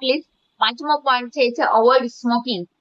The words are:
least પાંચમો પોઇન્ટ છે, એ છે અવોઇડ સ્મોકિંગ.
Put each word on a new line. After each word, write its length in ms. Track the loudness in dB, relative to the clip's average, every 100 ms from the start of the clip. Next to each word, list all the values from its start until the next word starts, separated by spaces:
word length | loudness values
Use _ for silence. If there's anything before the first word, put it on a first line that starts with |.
least 280 | -4 -4 -6 _ _ _
પાંચમો 340 | -4 -4 -2 -2
પોઇન્ટ 320 | 0 -2 -2
છે, 80 | -2
એ 100 | -2
છે 140 | 0 0
અવોઇડ 400 | 4 4 4 0
સ્મોકિંગ. 540 | -4 -4 -2 -4 -6 -8 _